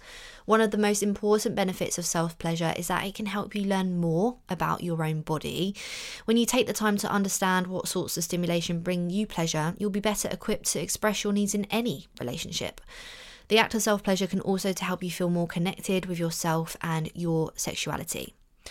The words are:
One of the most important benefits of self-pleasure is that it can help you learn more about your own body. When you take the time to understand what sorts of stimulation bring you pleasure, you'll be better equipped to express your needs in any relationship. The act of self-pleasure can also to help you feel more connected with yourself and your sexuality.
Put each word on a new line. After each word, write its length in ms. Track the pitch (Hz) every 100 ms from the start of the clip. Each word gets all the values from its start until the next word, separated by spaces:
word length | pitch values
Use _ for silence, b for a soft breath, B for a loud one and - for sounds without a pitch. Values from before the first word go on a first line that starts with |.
| B B B B -
One 140 | 220
of 120 | 220
the 60 | 208
most 260 | 208 208
important 520 | 208 202 208 214 226 196
benefits 420 | 190 185 185 -
of 80 | 170
self-pleasure 680 | 175 165 - 170 165 165 -
is 120 | 165
that 180 | 175 196
it 100 | 196
can 120 | 214
help 280 | 202 202 208
you 80 |
learn 340 | 196 190 185 180
more 400 | 170 160 220 247 -
about 340 | 175 160 -
your 180 | 175 165
own 180 | 156 156
body. 520 | 156 156 147 147 190 202 B B B B -
When 100 | 226
you 100 | 233
take 220 | 254 233
the 60 |
time 240 | 214 220 208
to 140 | 208
understand 560 | 202 196 - 190 185 180
what 200 | 185 -
sorts 300 | 185 160 -
of 80 | 170
stimulation 560 | 175 175 170 165 170
bring 280 | 170 180 175
you 160 | 190 214
pleasure, 500 | - 165 156 156 185
you'll 120 | 208
be 120 | 202
better 260 | 214 202 -
equipped 360 | 185 - 208 -
to 100 | -
express 420 | 185 - 214 202
your 80 | 208
needs 220 | 202 202
in 120 | 202 208
any 420 | 214 240 143 - -
relationship. 640 | 123 151 - 160 - - - B B B B B -
The 100 | 214
act 180 | 226 226
of 60 |
self-pleasure 460 | 214 208 202 185 190
can 120 | 190
also 300 | - 190 196
to 120 | 180 180
help 180 | 185
you 80 | 180
feel 180 | 165 180
more 180 | 175 170
connected 580 | - 170 190 - 190 185
with 120 | 170
yourself 600 | 165 165 170 160 160 -
and 300 | 165 160 160
your 380 | - 170 160 160 -
sexuality. 800 | - 139 - 156 165 - 65 - _ _ B